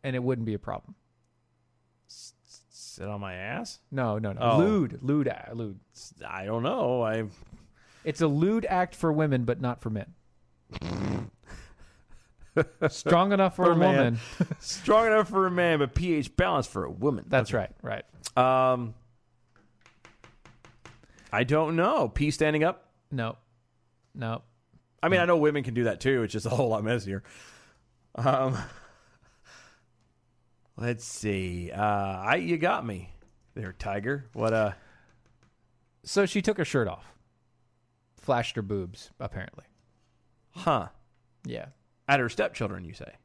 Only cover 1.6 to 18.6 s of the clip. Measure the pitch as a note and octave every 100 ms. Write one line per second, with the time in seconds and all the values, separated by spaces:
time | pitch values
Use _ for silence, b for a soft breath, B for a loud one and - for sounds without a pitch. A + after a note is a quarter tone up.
1.6 | _ _ _ _ _ - - _ _ -
2.6 | _ - - - G2 G#2 G2 F2+ G2 D#3+
3.6 | A#3 - _ C3+ A#2+ G#2+ G#2+ G2 A#2+ A#2
4.6 | F#3+ G#3 C3+ - C3 D3 C3 - - A#2
5.6 | A2 F#2+ _ - - - - F#2+ G2 A#2
6.6 | C3 B3 C#3 B2+ A2+ A2+ G#2+ - - -
7.6 | - b b b D#3+ D3 E3 C#3+ F3+ A3+
8.6 | G3 F3+ F3+ - E3 D3+ D#3 C3 A#2+ A#2+
9.6 | B2+ A#2+ A#2 G#2+ - - _ _ _ _
10.6 | _ - - - - - - _ - B
11.6 | B B B B B B B _ - -
12.6 | - - D3+ - D#3 E3+ G3 G3 F#3+ F3+
13.6 | F3+ E3 F#3 C#3 B2 A#2 - - - -
14.6 | - - - G#3+ A3+ G#3+ F#3+ G3 F#3 F3+
15.6 | E3+ D#3 C#3 - F3 D#3 C3 - F#3 D#3
16.6 | B2 G2+ D2 - C3+ A#2 - C3 A2 A#2+
17.6 | F#2 - - G#2 - - - - B2+ C3